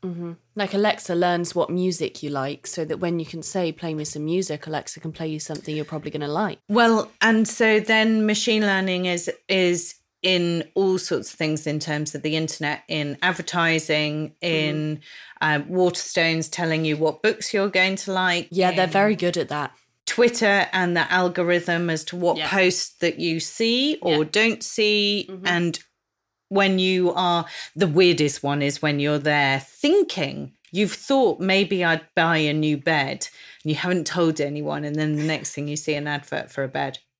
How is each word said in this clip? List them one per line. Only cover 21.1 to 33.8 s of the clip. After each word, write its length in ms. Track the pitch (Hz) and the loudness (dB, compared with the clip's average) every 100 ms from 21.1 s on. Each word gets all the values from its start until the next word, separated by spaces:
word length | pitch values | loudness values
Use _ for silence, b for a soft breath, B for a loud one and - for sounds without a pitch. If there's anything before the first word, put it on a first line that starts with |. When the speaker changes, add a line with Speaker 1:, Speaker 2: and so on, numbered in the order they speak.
| 180 | 2
Speaker 2:
algorithm 680 | 180 175 175 175 170 170 175 160 | 2 2 2 2 2 0 0 -2
as 80 | - | -4
to 100 | 175 | -2
what 140 | 175 160 | 0 0
Speaker 1:
Yeah. 120 | 156 | 0
Speaker 2:
posts 400 | 196 185 - - - | 2 2 2 -4 -2
that 120 | 170 165 | -2 0
you 200 | 165 165 | -2 -2
see 580 | - - 226 240 277 302 | -4 -2 0 2 0 -2
or 160 | - 151 | 0 2
Speaker 1:
Yeah. 60 | 156 214 | 2 2
Speaker 2:
don't 240 | 226 220 | 2 0
see. 640 | - - 214 208 202 208 - | -6 0 2 2 2 0 -4
Speaker 1:
Mm-hmm. 180 | 190 185 175 | -6 -2 0
Speaker 2:
And 180 | 175 165 - _ _ _ _ _ _ 196 | 0 -2 -10 _ _ _ _ _ _ 2
when 200 | 196 190 | 2 2
you 340 | 185 185 180 - 180 | 2 2 2 2 0
are, 180 | 170 160 B B - | 0 -2 B B -2
the 120 | 185 151 | 0 4
weirdest 380 | 185 160 147 - 139 | 4 6 2 0 -2
one 100 | 143 143 | 0 -2
is 120 | 143 | 0
when 180 | 156 147 | -2 0
you're 240 | 143 151 147 | 0 0 2
there 260 | 147 139 135 - - | 2 2 0 -4 -2
thinking, 540 | 285 381 381 - 143 139 143 _ _ | 2 4 2 -2 -4 -6 -12 _ _
you've 260 | 170 208 - - | -2 -2 -2 0
thought, 300 | 269 240 151 | 4 4 2
"Maybe 380 | 185 190 202 190 175 | 2 2 2 0 2
I'd 160 | 160 - - | 0 -2 0
buy 220 | 165 165 151 | 2 2 2
a 20 | 151 151 | 2 0
new 120 | 147 139 | 0 0
bed," 260 | 156 135 135 - B B B | 0 0 -4 -10 B B B
and 60 | 151 | -4
you 40 | 151 | -2